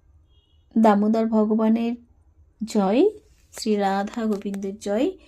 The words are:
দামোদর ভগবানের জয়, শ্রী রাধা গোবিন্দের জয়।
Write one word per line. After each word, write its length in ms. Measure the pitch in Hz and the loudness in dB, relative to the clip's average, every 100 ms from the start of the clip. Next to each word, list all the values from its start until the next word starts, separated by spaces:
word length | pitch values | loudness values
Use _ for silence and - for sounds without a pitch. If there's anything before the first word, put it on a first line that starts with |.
| _ _ _ _ _ _ _ 226 | _ _ _ _ _ _ _ 2
দামোদর 480 | 220 202 214 226 226 | 4 4 2 0 0
ভগবানের 680 | 220 214 214 220 226 233 240 - _ _ _ _ - | 0 2 2 2 0 0 -6 -12 _ _ _ _ -14
জয়, 460 | 214 214 190 233 403 - _ _ _ | -4 0 2 4 2 0 _ _ _
শ্রী 240 | - 220 208 | -8 -2 0
রাধা 500 | 196 196 208 233 220 | 0 -2 -4 -4 -4
গোবিন্দের 520 | 202 202 196 196 208 | -4 -6 -8 -10 -10
জয়। 340 | 202 208 349 381 | -4 0 -2 -4